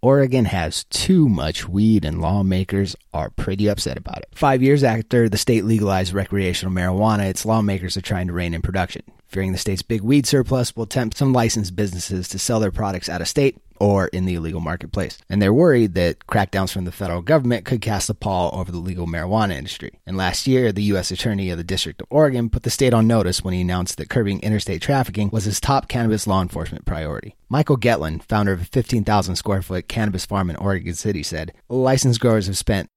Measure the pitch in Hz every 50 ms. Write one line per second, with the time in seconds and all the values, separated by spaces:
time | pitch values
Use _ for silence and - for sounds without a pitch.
0 | - 120 135 143 139 131 123 131 117 95 - 95 82 80 - - - _ - -
1 | - - 190 185 156 135 101 78 65 78 80 - - - 87 98 107 110 110 104
2 | 80 76 78 85 80 80 95 101 98 95 95 92 95 - - 98 98 92 - -
3 | _ _ - 82 76 - - - - - 95 98 104 104 101 - - - - -
4 | - - - - - - - - - 143 135 131 127 135 143 147 135 123 110 113
5 | 110 _ - 123 117 113 98 101 - - 123 113 95 107 113 110 104 98 98 92
6 | 92 87 90 98 95 - - 98 95 92 87 - - 92 92 92 90 92 92 95
7 | 104 110 110 104 101 95 95 - - 107 110 113 107 101 98 95 87 92 - 98
8 | 92 - 104 92 90 92 87 87 87 87 85 82 - - 92 98 90 87 - -
9 | - - - _ _ _ - 95 95 95 92 92 - - 95 90 - _ 117 110
10 | 98 113 135 147 131 - - 139 127 - 131 131 - - - - 113 - - 135
11 | 123 110 - - 143 135 131 127 117 113 - 113 104 90 92 87 104 98 87 90
12 | - - 98 92 90 - - 95 - - 120 110 110 98 87 - 113 98 98 92
13 | - - 87 87 85 - - 147 143 135 - - _ - _ _ - 104 101 98
14 | 92 - - 92 92 92 90 85 80 82 82 87 85 78 85 90 - 82 - 104
15 | 92 - - - _ _ - 104 104 98 107 127 170 175 143 120 117 104 85 95
16 | 87 85 76 _ - - - 107 98 92 - 95 95 92 - 98 90 90 - -
17 | 101 90 85 87 85 87 151 160 135 120 120 110 87 - 131 117 - - 110 98
18 | - - 107 - - 104 95 90 90 82 - 92 92 92 87 85 85 92 92 90
19 | 87 82 85 85 78 90 101 110 107 104 90 67 65 - - - - - - _
20 | _ - 92 95 92 90 90 - - 135 131 131 123 113 98 95 104 104 101 95
21 | 87 - 92 90 - 117 104 98 98 92 87 85 85 87 95 92 - 80 76 _
22 | 92 _ - 143 156 147 131 123 120 113 - 123 - 120 - - 135 127 120 113
23 | 110 110 117 113 101 90 90 - - 95 92 90 90 87 90 90 92 95 - -
24 | 80 - - 127 113 98 101 92 - 104 107 104 - - 98 92 - - 139 135
25 | 127 - 90 107 104 101 110 113 92 107 101 - - - 139 139 - - - 123
26 | 120 113 107 107 - 104 95 95 92 85 - - 80 78 - - - - 82 78
27 | 80 76 73 57 - 104 - _ _ _ 113 143 151 - 147 127 95 117 117 82
28 | 73 78 80 85 - _ 113 107 104 98 95 90 90 - - 131 117 - - 117
29 | 101 - 107 104 92 87 95 - - - 101 95 95 - 92 90 90 - - 113
30 | 110 104 92 92 - - 104 98 92 87 80 - - 98 98 92 - 80 87 -
31 | - - 202 - 98 - 82 78 80 85 - _ _ _ 117 127 131 131 135 135
32 | - 135 120 110 - 123 113 110 98 92 98 - - - 110 98 85 - _